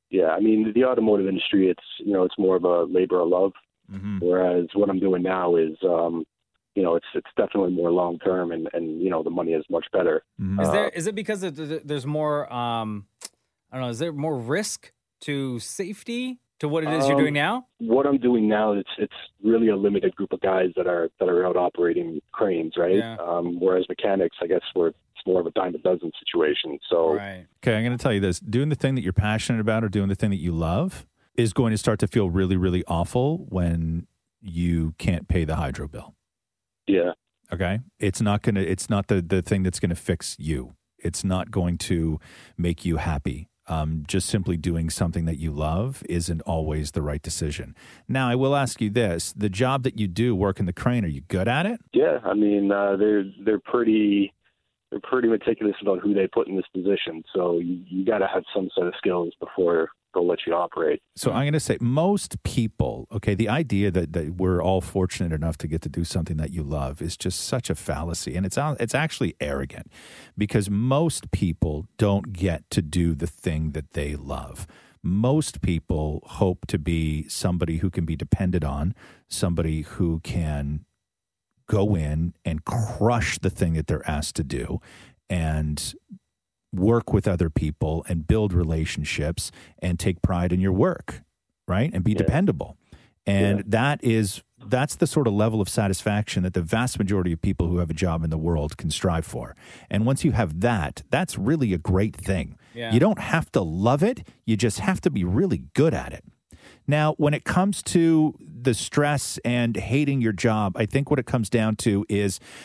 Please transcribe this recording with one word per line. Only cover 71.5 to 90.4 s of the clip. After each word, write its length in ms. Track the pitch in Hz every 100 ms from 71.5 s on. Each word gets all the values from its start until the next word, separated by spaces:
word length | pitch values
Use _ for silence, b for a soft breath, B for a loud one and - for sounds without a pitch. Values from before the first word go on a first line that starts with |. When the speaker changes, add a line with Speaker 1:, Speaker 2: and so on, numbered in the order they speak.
| 78 82 76 - -
Speaker 2:
don't 340 | 104 101 95
get 360 | 92 92 80 -
to 100 | -
do 340 | 78 87 85
the 120 | 76 85
thing 460 | - 87 78 78
that 200 | 71 71
they 240 | - 73 71
love. 500 | 67 67 65 - - b b b
Most 580 | - 98 123 151 - -
people 640 | - 85 - 78 76 76
hope 420 | - - 98 - -
to 100 | 90
be 500 | 78 82 78 76 -
somebody 480 | - 92 87 85 82
who 140 | 92
can 160 | 92 82
be 100 | 78
depended 480 | - - 92 90
on, 300 | 73 69 82 B B B -
somebody 540 | - 92 85 80 78
who 380 | 76 - 87 82
can 680 | - - 80 73 71 76 - _ _ _ _ _ _ _ -
go 280 | 107 104
in 380 | 92 76 78 85 - -
and 180 | 78
crush 760 | - 120 107 - 107 117 92 -
the 100 | -
thing 240 | - 87
that 120 | 80 73
they're 200 | 78 -
asked 260 | 76 - -
to 60 |
do 380 | 71 67 - - B B B B -
and 680 | 90 78 78 76 73 - - - 190 _ _ _ _ _
work 400 | 95 98 117 -
with 140 | 101 104
other 200 | 87 85
people 540 | - 76 - 78 80 -
and 180 | 85 78
build 260 | 110 104
relationships 1000 | 90 80 80 82 - 76 - 76 85 - B B _
and 200 | 90 85
take 220 | 101 87
pride 300 | - 90